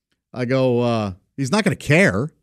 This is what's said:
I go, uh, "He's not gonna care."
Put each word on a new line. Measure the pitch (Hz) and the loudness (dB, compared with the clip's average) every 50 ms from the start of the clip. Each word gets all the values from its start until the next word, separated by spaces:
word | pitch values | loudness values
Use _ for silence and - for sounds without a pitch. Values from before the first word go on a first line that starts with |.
| _ _ _ _ _ _ - | _ _ _ _ _ _ -10
I | 117 123 | -8 -4
go, | 117 131 131 131 127 120 120 | -2 0 0 0 2 0 0
uh, | 120 120 117 110 104 98 92 - _ _ - - | 0 0 0 -2 -2 -4 -8 -10 _ _ -10 -8
"He's | 139 120 | -6 -2
not | 190 220 - | -2 0 0
gonna | 202 127 | 0 -2
care." | - - - 147 175 202 135 90 101 139 160 _ _ | -4 -2 2 4 4 4 4 2 0 -2 -4 _ _